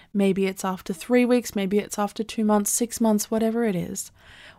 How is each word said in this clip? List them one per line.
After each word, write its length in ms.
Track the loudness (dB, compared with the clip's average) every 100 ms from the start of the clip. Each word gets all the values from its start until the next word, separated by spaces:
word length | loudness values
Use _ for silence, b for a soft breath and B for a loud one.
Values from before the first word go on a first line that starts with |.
| B
maybe 340 | 0 2 2 0
it's 180 | -2
after 280 | -6 -6 -8
three 320 | -8 2 4
weeks, 320 | 6 2 0 -4
maybe 220 | 0 0
it's 200 | -2 -4
after 240 | -4 -4
two 220 | -8 -2
months, 260 | 2 2 2
six 300 | -2 -2 0
months, 300 | 2 2 0
whatever 340 | -2 0 0
it 100 | -2
is, 380 | -2 -6 -10 -12 B B B B